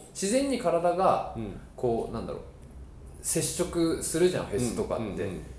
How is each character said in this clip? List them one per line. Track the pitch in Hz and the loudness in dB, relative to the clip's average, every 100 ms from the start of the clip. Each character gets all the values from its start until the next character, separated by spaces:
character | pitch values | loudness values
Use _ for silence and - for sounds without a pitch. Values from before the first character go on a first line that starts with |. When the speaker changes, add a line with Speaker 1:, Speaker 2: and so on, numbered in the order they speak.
Speaker 1:
う、 | - | -12
自 | - 196 | -4 2
然 | 254 277 | 2 2
に | 262 | 2
体 | 175 165 175 175 | 2 4 4 4
が、 | 185 - - 117 | 6 4 2 -6
Speaker 2:
う | |
ん。 | 107 85 - - | -6 -8 -12 -2
Speaker 1:
こ | 123 113 90 | 2 2 0
う、 | |
な | 110 | -4
ん | 90 | -6
だ | |
ろ | - | -8
う、 | - - - - - - - - | -10 -16 -16 -16 -16 -16 -16 -6
接 | - 165 | -2 0
触 | - - 180 170 165 139 | 0 0 0 2 2 2
す | - 160 | 0 4
る | 180 | 4
じ | 127 | 4
ゃ | |
ん、 | 87 | 0
フ | 104 | 0
ェ | |
ス | 120 98 | 0 0
と | 92 | -2
か | 87 | -2
っ | |
て。 | |
Speaker 2:
う | 110 | -2
ん | |
う | 87 | -4
ん | |
う | 87 | -4
ん。 | 85 - | -6 -10